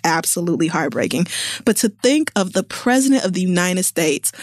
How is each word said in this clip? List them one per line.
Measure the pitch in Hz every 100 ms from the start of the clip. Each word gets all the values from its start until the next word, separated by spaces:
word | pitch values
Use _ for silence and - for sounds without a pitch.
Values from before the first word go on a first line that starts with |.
absolutely | 170 165 - - 175 165 165
heartbreaking. | 165 151 - - 147 180 - - -
But | - 208
to | 240
think | - 247 302 302 208
of | 185
the | 190
president | - - 247 262 269 269
of | 190
the | 185
United | 185 175 180 180
States | 185 - 160 147 - -